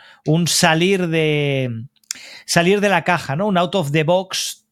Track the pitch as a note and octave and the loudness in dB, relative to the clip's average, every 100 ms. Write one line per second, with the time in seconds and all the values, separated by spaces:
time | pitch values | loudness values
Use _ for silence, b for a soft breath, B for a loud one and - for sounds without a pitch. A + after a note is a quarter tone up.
0 | B B - D#3+ E3+ - F3 D#3+ F3+ G3 | B B -2 0 0 2 2 2 2 0
1 | F3 D#3+ D#3 D3 C#3+ C3+ B2+ A2+ A#2+ _ | 0 0 0 0 0 -2 -2 -6 -12 _
2 | _ B B B - F3 F3 G3+ G3+ F3+ | _ B B B -2 0 2 2 2 0
3 | D#3 E3+ - C#3 G#3 F3+ F3+ G3 C#3+ D#3 | 0 -2 -2 -4 0 0 0 -2 0 0
4 | D#3 F#3 F#3 - - - _ | 2 0 -2 -8 -8 -10 _